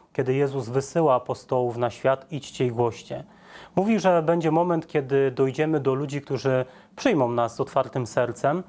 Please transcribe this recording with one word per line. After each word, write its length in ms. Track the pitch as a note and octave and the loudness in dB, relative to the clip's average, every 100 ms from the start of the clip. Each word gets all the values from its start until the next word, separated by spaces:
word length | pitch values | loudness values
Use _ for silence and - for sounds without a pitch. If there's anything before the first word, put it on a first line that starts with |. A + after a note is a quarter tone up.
| _ | _
kiedy 220 | - B2+ | -4 0
Jezus 340 | C3 C#3+ C3+ A#2 | 0 0 -2 -2
wysyła 460 | B2+ C3 F3 D#3+ | -4 -2 0 4
apostołów 640 | B2 - B2+ - C3 B2 A#2 | 2 0 -8 -2 0 0 -2
na 140 | A#2+ | -4
świat: 360 | - C3 C3+ - | 0 0 0 -4
„Idźcie 360 | D3 - - B2+ | -12 -12 -2 -2
i 40 | |
głoście”. 540 | A2+ A#2+ A2 - - D3+ - - - - - | 0 -2 -2 -12 -14 -14 -20 -20 -20 -6 -2
Mówi, 240 | G3 A3 | 2 2
że 220 | F#3 F3 | 4 4
będzie 280 | D#3 E3+ D#3+ | 4 2 2
moment, 360 | D#3 F3 E3 - | 2 2 0 -2
kiedy 440 | D#3 C3 C#3 C3+ | -4 0 2 2
dojdziemy 500 | B2 C3+ B2+ D#3 D#3 | 2 -2 0 0 0
do 140 | C3 | 0
ludzi, 260 | C3 C#3+ C#3+ | 0 -2 -6
którzy 440 | - C3+ C3+ C3 B2+ - - - | -6 -4 0 0 -2 -10 -20 -2
przyjmą 340 | C#4 F3 A#2+ | 0 2 2
nas 240 | A#2+ A#2 | 2 -2
z 60 | - | -2
otwartym 460 | D3+ - C3 C#3 A#2+ | -2 0 0 -2 -2
sercem, 560 | - A#2+ A2+ C#3 E3+ | 0 0 0 0 0